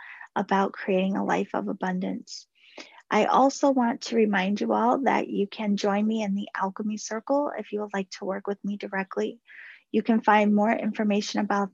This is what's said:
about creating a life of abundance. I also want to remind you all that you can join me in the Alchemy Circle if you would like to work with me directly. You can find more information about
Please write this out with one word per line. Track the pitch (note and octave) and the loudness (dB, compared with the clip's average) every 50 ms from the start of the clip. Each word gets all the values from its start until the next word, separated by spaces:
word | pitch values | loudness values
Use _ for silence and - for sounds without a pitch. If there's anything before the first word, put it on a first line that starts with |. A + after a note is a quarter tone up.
| - - - - - - - | -12 -18 -18 -18 -18 -6 -4
about | G#3 G3+ - G3 F#3+ G3 G3 - | -4 -2 2 2 2 2 0 -2
creating | - - - F#3 F#3 F#3+ G3 G3 | -6 -2 0 2 2 2 0 0
a | G3 G3 | -2 0
life | F#3+ F3 F#3 G3+ - - | 0 0 0 -2 -2 -4
of | G3 G3+ | -4 -4
abundance. | G#3 - - F#3 F#3 F#3 F#3 F#3+ F#3+ F#3 - - - - - - _ _ _ _ - - - - - - - - - | -4 -4 -4 -4 -4 -2 -2 -4 -4 -6 -6 -10 -12 -16 -18 -18 _ _ _ _ -20 -20 -20 -20 -20 -20 -20 -4 0
I | F#3+ G#3 G#3 | 2 2 4
also | - - A3 C4 C#4 - - D4+ C#4 | 4 6 6 6 4 4 2 2 2
want | C4+ C4 A#3+ A#3 A#3+ - | 4 2 2 0 -2 -4
to | - - A#3 | -6 -2 2
remind | A#3 A3 G#3+ G3+ F#3+ F#3 G3 G#3 G#3 | 2 4 4 4 2 0 0 0 0
you | A#3 A3+ G#3+ | 0 0 2
all | G#3 A3 A#3+ C4+ C4+ C4+ | 2 2 2 2 2 2
that | A3 - - - - | 2 2 2 0 -2
you | G#3+ F#3+ G3+ | -2 -2 -2
can | G3+ - - A3 G#3 G3+ | -2 -4 -4 -2 0 0
join | G3 - G#3 G3 G#3 G#3+ | 0 2 0 2 2 0
me | A3 A3 A3 G#3+ | 0 0 -2 -2
in | G3 G3 | -2 -2
the | G3+ G3+ - - - | -4 -4 -6 -6 -4
Alchemy | F#3+ F#3+ F#3+ - G#3+ G#3+ G#3+ | -4 -4 -4 -4 -6 -6 -6
Circle | G#3 - - A3 A3 - - C#4 C#4+ D4 - - | -6 -8 -8 -8 -8 -2 0 0 0 0 -2 -4
if | G#3+ G#3+ - | -8 -8 -6
you | G#3 G#3 | -6 -6
would | G#3 G#3 G3+ | -6 -4 -4
like | G3 F#3+ - | -6 -6 -6
to | - - G3+ | -10 -8 -6
work | F#3 F#3+ G3+ - | -6 -6 -4 -4
with | G3+ G3+ - - | -6 -6 -6 -6
me | G3+ G#3 | -6 -6
directly. | G3+ - G3+ G3+ F#3+ F#3 - - G#3 G#3+ A#3 A#3 - _ - - - - - - - _ _ | -6 -8 -6 -6 -6 -6 -4 -4 -4 -4 -4 -6 -10 _ -20 -20 -20 -20 -20 -20 -20 _ _
You | - A3 G#3 | -2 0 2
can | - A3+ A3+ | 2 2 4
find | - A3 G#3 G#3+ G#3 G#3 G#3 | 6 6 6 6 6 4 4
more | G#3 G#3 A3 | 4 2 2
information | A#3 - - G#3+ G#3 - G#3+ G#3 G3+ G#3 G#3 - - G#3 | 0 0 -2 -2 -2 0 0 0 0 0 0 -2 -2 -2
about | G#3 G3+ G#3 G3+ G3+ G3 | -2 0 0 0 -2 -2